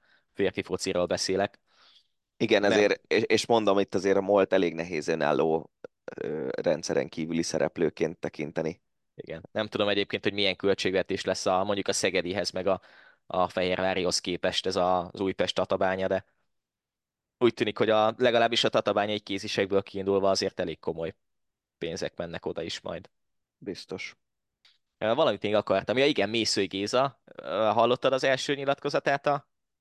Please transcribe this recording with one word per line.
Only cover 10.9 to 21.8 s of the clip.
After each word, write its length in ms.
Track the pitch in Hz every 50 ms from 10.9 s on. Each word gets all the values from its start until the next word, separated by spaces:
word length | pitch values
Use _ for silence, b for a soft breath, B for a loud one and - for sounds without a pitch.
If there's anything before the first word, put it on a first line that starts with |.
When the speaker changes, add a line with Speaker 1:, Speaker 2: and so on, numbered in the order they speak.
| 92 92 90 - 95 - -
Speaker 1:
lesz 220 | 95 95 - -
a, 180 | 101 92 92 95
mondjuk 240 | 104 101 101 92 -
a 40 |
Szegedihez, 580 | 95 - - 95 87 90 82 87 95 104 87 -
meg 160 | - 92 92
a, 140 | 95 95 90 b b b b b b b b b
a 220 | - - 92 90 90
Fehérvárihoz 720 | - 95 90 90 90 90 92 95 92 92 90 90 - -
képest 480 | - 95 87 - - 92 - - -
ez 100 | 92 92
a, 320 | 92 87 90 92 90 87 90
az 100 | - -
Újpest 340 | 98 95 92 - 90 - -
Tatabánya, 540 | - 92 - 98 95 98 95 95 92 95 92
de 160 | 95 92 - _ _ _ _ _ _ _ _ _ _ _ _ _ _ _ _ _ _ _ _ _ _ -
úgy 160 | 120 117 -
tűnik, 240 | - 113 107 101 -
hogy 120 | 113 110
a, 240 | 107 107 107 110 113
legalábbis 480 | 117 127 123 113 117 117 117 117 - -
a 40 | 117
tatabányai 520 | - 113 - 104 101 104 101 107 107 104
kézisekből 640 | - - 98 98 - 107 - - 101 92 98 98
kiindulva 480 | - - - 98 95 98 98 95 95 98
azért 300 | 95 95 98 95 - -
elég 180 | 90 85 80 -
komoly 360 | - - 80 82 - 95 - _ _ _ _ _ _ _ _ _ _ _ _
pénzek 380 | -